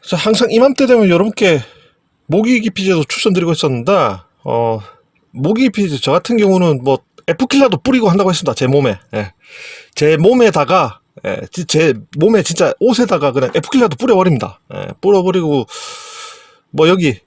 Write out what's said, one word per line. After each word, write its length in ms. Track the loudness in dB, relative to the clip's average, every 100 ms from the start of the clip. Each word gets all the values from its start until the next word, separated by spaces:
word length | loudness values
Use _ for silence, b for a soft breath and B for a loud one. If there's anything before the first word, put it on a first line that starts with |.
| -6
자, 80 | -4
항상 360 | 0 0 2
이맘때 340 | 2 2 2 2
되면 240 | 4 4
여러분께 520 | 2 0 0 0 0 -2 b b b _ _ _
모기기피제도 800 | -2 2 0 -2 -4 -2 0 -2
추천드리고 480 | -2 0 0 0
있었는데, 380 | -2 -2 -2 0 0 0 -4 -14 _
어, 360 | -6 -2 -2 -4 -8 B _ _ _
모기기피제 680 | -6 -2 0 0 0 -4 -2
저 120 | 0
같은 260 | 0 0 0
경우는 460 | 2 2 2 0
뭐 160 | 0 -2 _ _ -6
F킬러도 500 | -4 0 2 2 2
뿌리고 320 | 0 0 2
한다고 200 | 2 0
했습니다. 240 | 0 -4
제 140 | -2 0
몸에. 320 | 2 0 -4 _ -8
예. 180 | -8 _ B B B B B -2
제 200 | 0 4
몸에다가, 840 | 4 4 2 2 0 0 0 -6 _ -12 -8
예, 160 | -8 -8
지-, 140 | -10 -4
제 300 | 0 2 0 -6 0
몸에 260 | 2 2
진짜 280 | 0 -2 -2 0
옷에다가 520 | 0 0 0 0 -2
그냥 180 | -2 -2 -4
F킬러도 420 | -2 0 0 -2
뿌려버립니다. 640 | 0 2 2 0 -4 -12 _ -14
예, 120 | -14 -6
뿌려버리고, 640 | 0 2 2 -2 0 -2 -4 B B B B B B B B B B
뭐 180 | 0 2
여기 320 | 2 0 -4